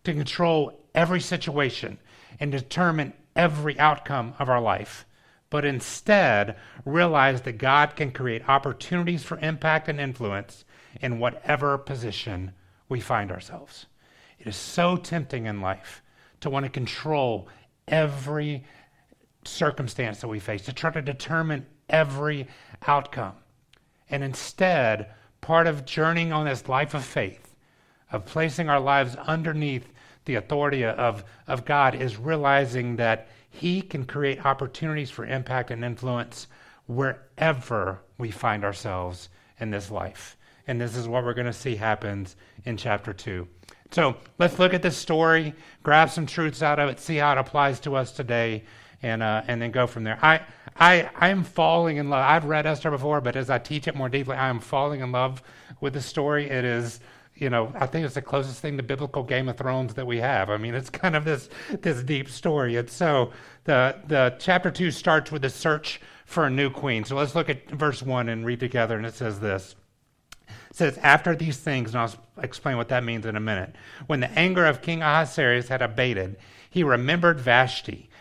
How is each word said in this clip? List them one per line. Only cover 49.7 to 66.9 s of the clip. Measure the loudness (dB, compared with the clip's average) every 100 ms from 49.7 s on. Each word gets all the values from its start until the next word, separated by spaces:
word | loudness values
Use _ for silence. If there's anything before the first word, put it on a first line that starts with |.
| 0 0
from | 0
there. | -6 4
I, | 6 6 2 -18 -20 6
I, | 8 8 4 2
I | 2
am | 2
falling | -2 2 4 4 2 0
in | 0
love. | 2 6
I've | 4 4
read | 0 0
Esther | -2 -2
before, | -2 0 0
but | 0 -2
as | 0
I | -2
teach | -2 -6 -4
it | -4
more | -2
deeply, | -2 -4 -2
I | -2
am | -2
falling | -2 -2 0 -2
in | -4
love | 0 0 -2 -14 -20 -20 -6
with | -6
the | -4
story. | -6 -2 0 0 0
It | -2 0
is, | 0 -4 -8 -20 -20 _ -6
you | 0
know, | 0 0 -2
I | -2
think | -2 -4
it's | -6
the |
closest | -4 -2 -2 -6
thing | -6 -6
to |
biblical | -4 -6 -4 -6
Game | -2 -2 -2
of | -4
Thrones | -2 -2 -4
that | -6 -4
we | 0
have. | 2 2 2
I | 0
mean, | -2
it's | -6 -8
kind | -2 0 0
of |
this, | 0 -4 -6 -18 -10 -4
this | -2 -2
deep | -2 -4 -4
story. | -4 0 2 2 0
And | -2
so | 0 2 4 2 -2 -20 -12 2
the, | 4 4 2 0
the | 4 4 2
chapter | 2 2 2
two | 0 -2
starts | 0 2 2 2
with | -4
the | -4
search | -2 0 0 -2 -12 -16 -20 -6
for | 0 2
a |
new | 2 0
queen. | 0 -2